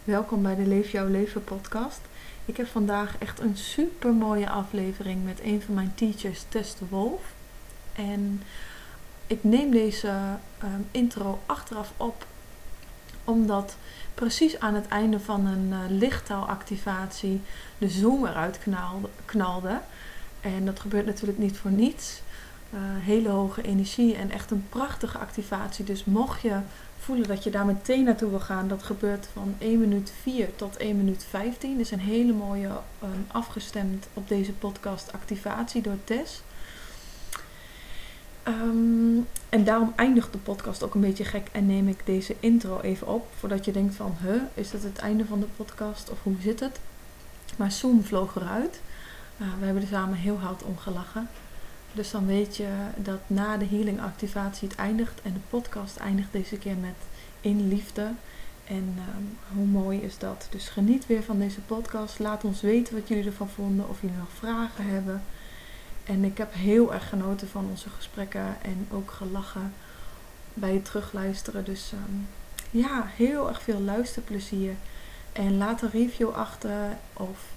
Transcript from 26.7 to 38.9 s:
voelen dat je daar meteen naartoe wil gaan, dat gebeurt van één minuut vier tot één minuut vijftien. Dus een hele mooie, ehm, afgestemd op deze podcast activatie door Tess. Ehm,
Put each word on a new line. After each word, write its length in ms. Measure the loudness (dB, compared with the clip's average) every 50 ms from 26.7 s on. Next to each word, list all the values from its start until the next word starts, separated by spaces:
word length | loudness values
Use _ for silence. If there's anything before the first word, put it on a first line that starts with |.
| -10 -14 -16 -14 -12 -8
voelen 280 | -4 0 2 2 2 2
dat 160 | 0 0 0
je 60 | 0
daar 160 | 0 2 4
meteen 380 | 4 2 2 2 2 4 6 8
naartoe 260 | 6 6 4 4 0
wil 100 | 2 0
gaan, 280 | -2 -2 -2 -2 0 0
dat 140 | -2 -2
gebeurt 460 | -2 -4 -2 0 2 0 0 0 -4 -8
van 220 | -8 -4 -4 -4 -4 0
één 220 | 2 4 6 6
minuut 320 | 6 6 4 2 0 -4 -10 -6
vier 340 | -4 -2 0 0 0 0 -2
tot 200 | -6 -8 -8 -4
één 200 | -4 -2 0 2
minuut 280 | 4 4 4 2 0 -4 -4
vijftien. 480 | -4 -2 -2 -2 -2 -2 -4 -2 0
Dus 140 | 0 0 0
een 100 | -2 -2
hele 320 | 0 2 4 6 6 6
mooie, 360 | 4 4 2 0 -2 -2 -2 -2
ehm, 420 | -4 -6 -8 -10 -12 -8 -6 -6 -4 -4 -4
afgestemd 800 | -2 -4 -4 -4 -4 -6 -8 -8 -6 -4 -2 0 0 -2 -2 -6 -10 -10
op 140 | -10 -2 0
deze 240 | 2 2 2 0
podcast 600 | -2 -4 -4 -6 -6 -4 -6 -6 -6 -6 -8 -10
activatie 720 | -10 -8 -6 -4 -6 -4 -4 -4 -2 -2 -4 0 0 0
door 140 | 0 0 -2 -2 -2
Tess. 380 | -2 -2 -2 -2 -4 -8 -12 -14 -12 -8 -8 -8 -8 -8 -14 -14 -14 -14 -14 -14 -14 -10 -10 -8 -6 -6 -8 -8 -12 -16 -18 -18 -16 -16 -16 -10 -8 -8 -8 -8 -10 -14 -16 -16 -16 -16 -6
Ehm, 760 | -4 -2 -2 0 0 2 4 6 6 6